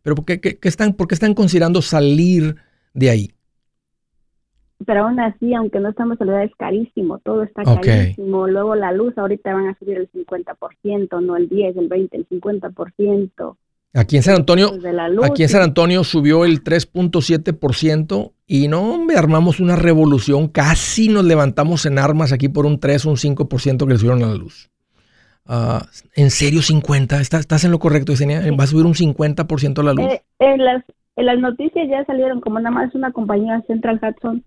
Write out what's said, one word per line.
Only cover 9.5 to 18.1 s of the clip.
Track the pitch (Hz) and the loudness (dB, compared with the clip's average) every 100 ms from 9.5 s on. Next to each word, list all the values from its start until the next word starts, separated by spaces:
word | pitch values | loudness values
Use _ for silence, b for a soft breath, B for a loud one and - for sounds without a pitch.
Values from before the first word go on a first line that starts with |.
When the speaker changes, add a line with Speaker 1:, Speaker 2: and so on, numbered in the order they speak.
Speaker 2:
van | 190 190 | -4 -4
a | 196 | -6
subir | 196 190 | -8 -8
el | 180 | -8
cincuenta | 185 170 180 175 | -10 -10 -10 -10
por | - - _ | -14 -16 _
ciento, | 208 208 190 175 | -6 -4 -4 -4
no | 180 175 | -2 -2
el | 175 | -2
diez, | 196 196 185 | 0 -2 -4
el | 170 | -4
veinte, | 185 190 - | -2 -4 -6
el | - | -8
cincuenta | 180 202 208 185 | -8 -6 -6 -8
por | 185 170 - | -12 -14 -4
ciento. | 208 202 190 - - - _ _ _ 131 | 0 0 -2 -8 -14 -14 _ _ _ -2
Speaker 1:
Aquí | 101 147 | 2 2
en | |
San | 165 190 | 4 4
Antonio, | 147 180 202 | 4 4 2
Speaker 2:
Pues | 190 | 0
de | 175 | -6
la | 175 170 | -4 -2
luz, | 196 269 | 0 2
Speaker 1:
aquí | 285 | 2
en | 156 | 2
San | 196 | 4
Speaker 2:
sí. | 175 | 4
Speaker 1:
Antonio | 147 170 180 | 2 2 2
subió | 175 160 147 160 | 0 2 4 4
el | 175 156 | 4 2
tres | 151 165 - | 0 -2 -2
punto | 180 180 175 | -2 0 0
siete | 131 160 160 | 0 0 -2
por | 160 143 123 | -4 -2 0
ciento | 160 156 156 | 0 0 -2